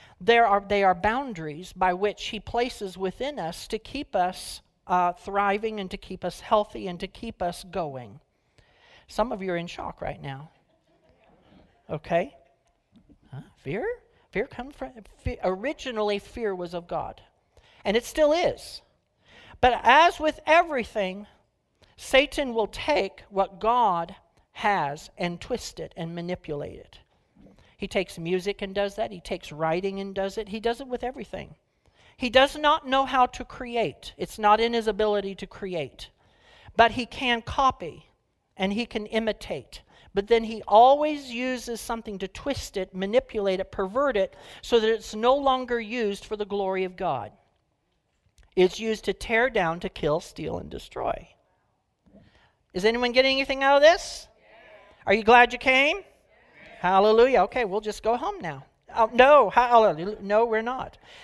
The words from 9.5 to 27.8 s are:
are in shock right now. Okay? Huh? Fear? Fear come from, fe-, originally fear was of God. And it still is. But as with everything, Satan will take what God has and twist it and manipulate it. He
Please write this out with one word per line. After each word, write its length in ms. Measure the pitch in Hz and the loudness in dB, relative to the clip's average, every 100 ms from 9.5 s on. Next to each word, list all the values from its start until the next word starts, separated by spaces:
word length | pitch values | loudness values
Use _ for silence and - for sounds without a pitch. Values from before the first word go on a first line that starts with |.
are 60 | 170 | -4
in 80 | 175 | -6
shock 340 | - - - | -10 -10 -10
right 220 | - - | -10 -10
now. 300 | 147 135 156 _ _ _ _ _ _ _ _ _ _ - _ _ - | -12 -12 -16 _ _ _ _ _ _ _ _ _ _ -20 _ _ -12
Okay? 460 | 156 - 170 269 - _ _ _ _ _ _ _ - _ | -10 -4 -2 -4 -10 _ _ _ _ _ _ _ -20 _
Huh? 100 | 131 - _ | -20 -20 _
Fear? 240 | 135 185 403 480 _ _ _ | -10 -6 -6 -8 _ _ _
Fear 180 | 185 269 | -8 -6
come 240 | - 262 | -8 -14
from, 200 | - 262 254 - - | -14 -16 -16 -20 -10
fe-, 160 | 254 247 | -8 -4
originally 760 | 185 190 254 311 262 220 208 202 | -2 -2 -4 -6 -6 -4 -2 -2
fear 360 | - 240 220 185 | -6 -8 -6 -4
was 180 | 175 | -6
of 140 | 175 170 | -8 -8
God. 320 | 165 - - _ _ _ _ _ _ | -8 -8 -14 _ _ _ _ _ _
And 140 | 208 220 | 0 0
it 80 | - | 0
still 260 | - 294 | 2 4
is. 500 | 330 247 - - - _ _ _ _ _ - - - | 4 2 -2 -10 -20 _ _ _ _ _ -20 -20 0
But 220 | 247 220 | 2 4
as 360 | 190 277 339 - | 6 8 6 4
with 200 | 311 302 - | -4 -2 2
everything, 840 | 320 339 269 214 226 190 196 214 _ _ _ _ _ _ - | 4 4 -2 -4 -4 -6 -6 -16 _ _ _ _ _ _ -18
Satan 560 | - 262 285 - 269 | 0 2 2 -2 -4
will 140 | 226 202 | -2 -4
take 560 | - - 285 196 - - | -4 -2 0 -2 -8 -8
what 300 | 196 190 180 | -4 -4 -2
God 560 | 214 247 220 170 170 190 _ _ _ | 0 2 2 0 -4 -12 _ _ _
has 580 | - 214 196 143 151 - - | -4 0 0 -2 -6 -12 -8
and 240 | 175 175 | -6 -6
twist 380 | - 240 - - | -8 -8 -8 -14
it 140 | 160 - | -14 -10
and 180 | 165 170 | -10 -8
manipulate 600 | 175 180 - 143 - - | -8 -8 -8 -10 -10 -14
it. 220 | - - _ _ _ _ - _ _ | -20 -20 _ _ _ _ -20 _ _
He 100 | - | -12